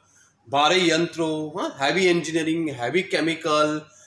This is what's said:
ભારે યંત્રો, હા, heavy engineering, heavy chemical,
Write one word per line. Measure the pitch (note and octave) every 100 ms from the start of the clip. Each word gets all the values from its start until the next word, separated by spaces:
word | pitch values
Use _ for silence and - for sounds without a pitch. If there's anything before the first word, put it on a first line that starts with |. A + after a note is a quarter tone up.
| _ _ _ _ -
ભારે | C#3 D3+ F#3 F3
યંત્રો, | D#3 E3 D#3 D#3+ D#3 D#3
હા, | D#3+ D#4 - C#3
heavy | E3 F#3
engineering, | E3+ D#3+ D#3+ D#3+ E3 D#3+
heavy | B2+ A#2+ D#3+
chemical, | F#3 E3+ D#3+ D#3+ E3 D3+ D3+ D3+ D3+ -